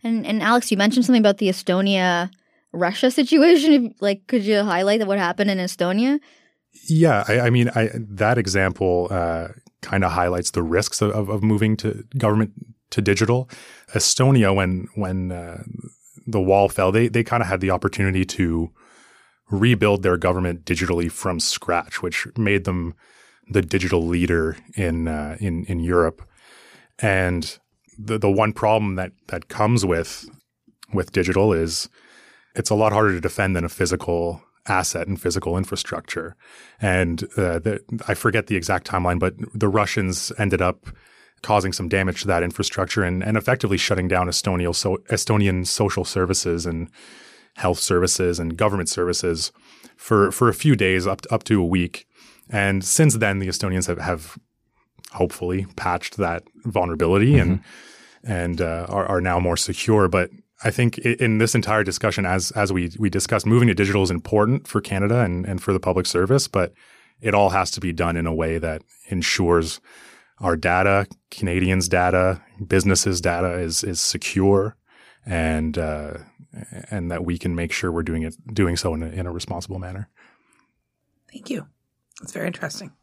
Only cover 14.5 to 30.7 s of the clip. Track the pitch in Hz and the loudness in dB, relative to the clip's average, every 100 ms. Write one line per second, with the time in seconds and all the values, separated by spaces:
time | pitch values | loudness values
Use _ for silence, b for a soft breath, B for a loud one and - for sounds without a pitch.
14.5 | 98 92 92 95 - 95 92 92 87 85 | 4 2 -2 -6 -6 -4 -2 -4 -6 -10
15.5 | 85 - - - _ _ - - 107 92 | -14 -14 -16 -16 _ _ -18 -4 0 4
16.5 | 98 101 - 92 104 117 113 110 120 92 | 4 4 2 2 2 2 0 0 0 0
17.5 | 95 95 90 98 - 95 95 92 - 87 | -2 0 0 -2 0 0 0 -2 0 0
18.5 | 82 87 b b b b b b b _ | 0 -4 b b b b b b b _
19.5 | 101 113 113 104 101 95 90 90 90 90 | 0 2 4 2 2 2 2 0 0 -2
20.5 | 87 - 85 90 87 85 - 98 85 - | -4 -4 -4 0 -2 -2 -4 -6 -4 -4
21.5 | - - 87 - - 90 - - - 107 | -4 -2 -2 -2 -8 -6 -6 -8 -2 0
22.5 | 101 90 90 85 85 b b b b _ | 2 0 -4 -4 -10 b b b b _
23.5 | 101 90 98 90 90 82 87 87 85 80 | -2 0 -2 0 0 0 0 0 0 0
24.5 | 78 - - 90 82 82 78 76 80 101 | -6 -12 -4 -4 -2 -4 -6 -8 -6 -6
25.5 | 82 101 90 82 87 80 - - b b | -6 -6 -4 0 2 2 -2 -20 b b
26.5 | b b b b - 110 95 90 90 - | b b b b -2 0 2 2 -2 -6
27.5 | - _ _ _ - 107 110 104 98 107 | -12 _ _ _ -16 -6 0 2 2 0
28.5 | 107 107 110 104 92 92 _ - 87 - | 0 2 2 0 -4 -8 _ -12 -12 -10
29.5 | - 107 120 95 85 82 - - - _ | -2 2 2 2 -2 -4 -10 -18 -20 _
30.5 | _ _ | _ _